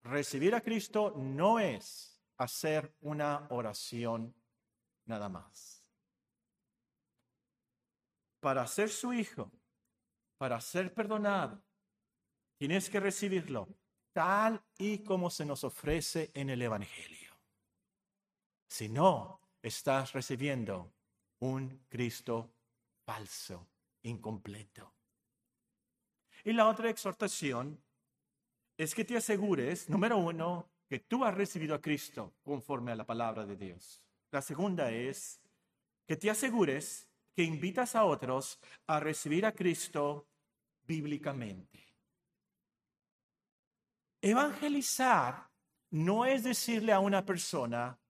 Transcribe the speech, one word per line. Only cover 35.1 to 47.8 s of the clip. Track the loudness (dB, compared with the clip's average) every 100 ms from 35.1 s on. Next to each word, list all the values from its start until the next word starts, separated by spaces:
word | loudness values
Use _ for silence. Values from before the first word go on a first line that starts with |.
| -6 -12 -14 _ _ _ _ _ _ -6
que | -2
te | 0
asegures | 0 2 4 4 2 -6 -12 -16 _ _ 0
que |
invitas | 0 2 -2 0 0 4
a |
otros | 6 4 0 -2 -2 -12 -20 -14 0
a | 0
recibir | 2 -2 0 2 2
a |
Cristo | 2 0 0 -2 0 0 -2 -10 _ _ _ _ _ -4
bíblicamente. | -4 -2 -4 -4 -6 -6 -10 -14 -20 -20 _ _ _ _ _ _ _ _ _ _ _ _ _ _ _ _ _ _ _ _ _ _ _
Evangelizar | 4 6 4 2 0 2 0 2 6 6 4 -2 -14 _ _ _ _
no | 0 2 4 4
es | 4
decirle | 2 0 2 2 6
a | 6
una | 6 4 2
persona | -4 -2 -2 0 -2